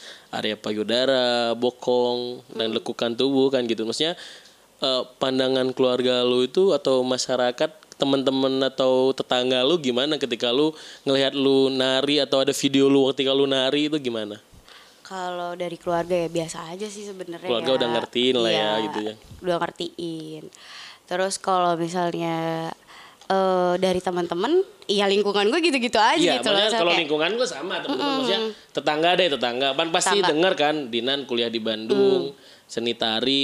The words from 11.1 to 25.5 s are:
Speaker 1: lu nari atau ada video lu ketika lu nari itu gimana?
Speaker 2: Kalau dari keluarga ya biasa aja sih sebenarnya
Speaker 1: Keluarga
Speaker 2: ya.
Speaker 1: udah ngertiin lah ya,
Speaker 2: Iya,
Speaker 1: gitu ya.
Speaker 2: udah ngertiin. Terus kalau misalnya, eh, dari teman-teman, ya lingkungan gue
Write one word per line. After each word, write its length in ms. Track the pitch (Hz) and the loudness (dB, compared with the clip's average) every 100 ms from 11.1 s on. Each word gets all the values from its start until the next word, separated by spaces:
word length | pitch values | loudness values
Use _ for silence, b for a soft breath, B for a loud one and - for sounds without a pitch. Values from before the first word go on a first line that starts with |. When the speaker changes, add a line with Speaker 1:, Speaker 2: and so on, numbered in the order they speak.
| 135 135 | 0 0
Speaker 1:
lu 360 | 139 135 135 135 | 2 2 4 4
nari 480 | 135 131 131 143 147 | 2 0 0 0 0
atau 220 | 131 135 | 2 2
ada 100 | 135 | 2
video 340 | 131 139 135 139 | 0 2 4 6
lu 180 | 139 135 | 6 4
ketika 220 | 135 135 | 2 0
lu 160 | 135 139 | 2 2
nari 400 | 135 131 147 151 | 2 0 0 0
itu 100 | 151 | -2
gimana? 420 | 123 113 107 107 - - B B B - | -4 -6 -6 -10 -18 -20 B B B -20
Speaker 2:
Kalau 520 | - 190 180 175 175 | -12 -8 -8 -6 -8
dari 220 | 175 175 170 | -8 -8 -6
keluarga 400 | 180 170 170 180 | -2 -2 0 -2
ya 100 | 165 | -2
biasa 380 | 165 165 165 165 | -4 -6 -10 -12
aja 200 | 180 214 | -10 -10
sih 160 | 202 | -12
sebenarnya 420 | 202 190 180 170 170 | -12 -12 -12 -8 -4
Speaker 1:
Keluarga 240 | 117 117 | -2 0
Speaker 2:
ya. 80 | 131 | 0
Speaker 1:
udah 120 | 123 | 0
ngertiin 440 | 117 113 123 127 123 | -2 -2 0 2 2
lah 120 | 117 | 2
ya, 80 | 110 | 0
Speaker 2:
Iya, 120 | 107 107 107 | 0 -2 -2
Speaker 1:
gitu 120 | 101 | -4
ya. 120 | 107 107 - - | -8 -10 -16 -8
Speaker 2:
udah 120 | 180 170 | -4 -2
ngertiin. 840 | 170 - 170 - 170 160 156 156 156 B B B B B | -4 -8 -12 -10 -10 -10 -12 -16 -18 B B B B B
Terus 340 | - 180 190 - | -6 -4 -2 -2
kalau 380 | - 185 175 165 | 0 2 2 0
misalnya, 960 | 170 180 175 170 170 165 165 165 165 - B B B B - | -2 -2 -2 -2 -2 -2 -4 -4 -6 -10 B B B B -2
eh, 460 | 190 185 185 180 180 | 0 2 2 2 2
dari 240 | 185 180 | 0 0
teman-teman, 520 | 185 180 175 175 226 359 392 - - | -2 -4 -2 -2 2 2 0 -6 -4
ya 200 | 208 196 | 0 2
lingkungan 400 | 196 202 202 | 2 2 2
gue 160 | 202 | 2